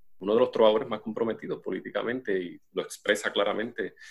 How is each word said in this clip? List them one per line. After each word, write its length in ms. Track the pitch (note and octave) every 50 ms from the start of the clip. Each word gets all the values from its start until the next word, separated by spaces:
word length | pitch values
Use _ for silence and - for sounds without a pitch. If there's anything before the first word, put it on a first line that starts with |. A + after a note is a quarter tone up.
| - - - -
Uno 140 | - G2 G#2+
de 60 | A#2
los 120 | B2+ B2
trovadores 380 | - B2+ A2+ G#2+ G#2+ A2 G#2+ A#2
más 100 | A2 G#2+
comprometidos 600 | - A2+ G#2+ - A#2 A2+ G#2+ - - - - -
políticamente 760 | - G2 F#2+ F#2 - F#2+ - G#2 G#2 A2 A#2+ C3 B2+ - G2 F#2+
y 220 | F2+ E2+ - - _ _ -
lo 80 | F#2+
expresa 500 | E2+ - - - - - G#2 G#2 - G#2
claramente 640 | - G#2+ G2+ G#2 F#2+ G2 A2 B2 - - G2+ F2+ - - - -